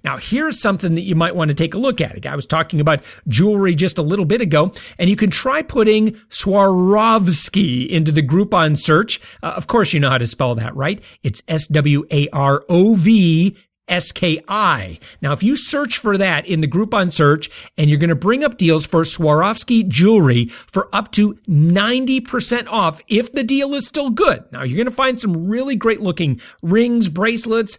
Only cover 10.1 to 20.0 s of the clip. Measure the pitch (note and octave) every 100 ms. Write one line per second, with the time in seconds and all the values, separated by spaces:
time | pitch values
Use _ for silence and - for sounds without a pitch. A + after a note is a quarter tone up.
10.1 | C3 A2+ - C3 A#2 A2 - C#3+ G#3 -
11.1 | _ C3 - - D#3+ - D3+ D3 C#3+ -
12.1 | D3 C#3+ C#3+ C#3 C#3 - F3 G3+ G#3+ E3+
13.1 | A3+ F3 D#3+ F#3+ - _ _ - F3+ -
14.1 | - F3+ D#3 - G#3 G3 C3+ F#2 D#2 -
15.1 | - C#3+ C#3+ G3+ D4 - C#4 C#4+ - G#3+
16.1 | G3 F#3+ D3+ - E3 D3+ E3 G#3+ G#3+ F3+
17.1 | D3+ D3 C#3+ - - - - D3+ D3 E3+
18.1 | D#3+ G3 C4 D4 - E3+ D#3+ - E3+ D#3+
19.1 | - D#3 D3+ F#3+ A3 - A#3 F#3 B2